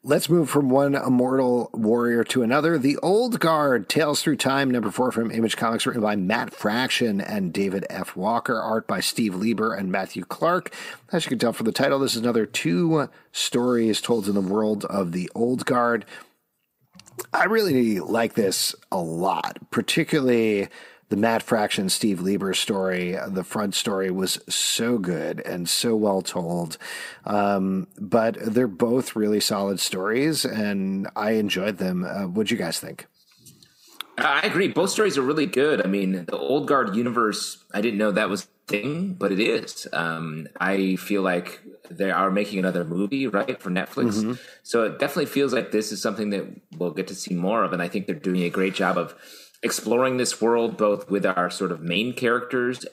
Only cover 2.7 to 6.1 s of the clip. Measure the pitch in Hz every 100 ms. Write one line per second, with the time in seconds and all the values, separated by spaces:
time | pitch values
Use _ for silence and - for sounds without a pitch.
2.7 | 165 131 143 160 208 247 220 165 160 143
3.7 | 120 92 143 151 143 - 139 131 135 135
4.7 | 123 107 - 127 117 113 110 113 - 117
5.7 | 113 131 117 107